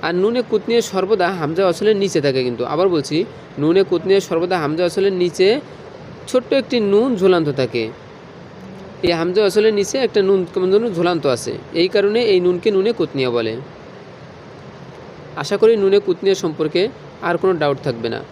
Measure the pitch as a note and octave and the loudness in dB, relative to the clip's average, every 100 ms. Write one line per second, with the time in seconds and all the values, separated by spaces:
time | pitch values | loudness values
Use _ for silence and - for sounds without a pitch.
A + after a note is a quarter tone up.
0 | D#3 F3 G3 A#3+ A#3 G#3+ G#3 A#3 - F#3+ | -2 0 0 0 0 -2 0 0 0 -2
1 | F#3+ G#3+ F3 E3+ D3+ E3 F#3+ E3 G3+ G#3 | 0 2 0 0 -4 0 0 2 2 2
2 | G3 E3 C#3+ C3 B2+ A#2+ B2 D3+ F#3+ E3+ | 2 0 0 0 -2 -2 -4 0 2 2
3 | C3+ D3+ - - - - D3 F3+ F#3+ F3 | 0 -2 -4 -8 -16 -4 2 2 2 0
4 | F#3 G3 F#3+ E3 F3 F3+ C#3+ D#3 F3 F3 | 2 2 2 -2 0 0 -2 0 -2 0
5 | G3 F#3 F3+ E3+ F#3+ B3+ - - - - | 0 2 -2 2 2 2 -2 -18 -18 -18
6 | - - - B3+ B3 C#4 - B3 G3+ G3+ | -18 -18 -2 -2 2 -2 0 0 4 4
7 | B3+ A3+ F#3+ F3+ D#3 C3+ B2 A#2+ A2 - | 4 2 4 4 2 0 -2 0 -4 -8
8 | - - - - - - - - - - | -18 -20 -20 -20 -20 -20 -18 -16 -18 -4
9 | F3+ E3+ E3+ F3+ G#3 G#3 A3 G#3 F#3+ C4+ | -2 0 0 2 2 4 4 2 0 0
10 | B3 G#3+ F#3+ G3 F3 F#3+ F#3 G3 A#3 F3 | 0 2 2 2 0 -2 2 2 2 0
11 | F3 E3+ D3 B2 - A#2 - E3+ F3+ G3+ | 0 0 0 -2 -4 -10 -6 0 0 2
12 | G3+ A3 A#3 F#3+ F3+ F3+ A3 G3 G3 A#3 | 2 2 2 4 2 2 2 2 2 0
13 | D#3 C#3 B2+ A#2+ A2+ A2+ C#3 - - - | -2 0 0 0 -2 -4 -10 -18 -20 -20
14 | - - - - - - - - - - | -20 -20 -20 -20 -20 -20 -20 -18 -18 -18
15 | - - - - D3 G3+ A3 A3+ G3 G3 | -18 -18 -16 -10 -4 2 4 4 4 2
16 | G3+ F3 G3 F#3+ F3+ D#3 D#3 E3+ G3+ - | 2 -2 0 0 -2 -2 -2 0 -2 -4
17 | - - - E3+ F#3+ F3 D3 C#3 D3 A#2 | -20 -8 -4 0 0 2 0 0 -2 -4
18 | A2+ A2+ - | -4 -6 -10